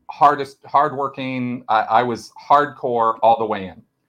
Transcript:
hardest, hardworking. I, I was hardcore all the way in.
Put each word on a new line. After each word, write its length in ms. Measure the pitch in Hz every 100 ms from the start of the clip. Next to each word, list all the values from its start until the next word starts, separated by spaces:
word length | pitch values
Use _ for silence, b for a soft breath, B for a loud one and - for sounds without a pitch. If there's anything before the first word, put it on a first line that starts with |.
| -
hardest, 520 | - 143 147 139 - -
hardworking. 960 | 135 147 131 139 - 131 131 123 123 -
I, 140 | 110
I 220 | 107 113
was 280 | 123 113 - -
hardcore 800 | - 143 147 127 139 120 113 113
all 160 | 110 113
the 60 | 110
way 200 | 104 92
in. 160 | 90 _ _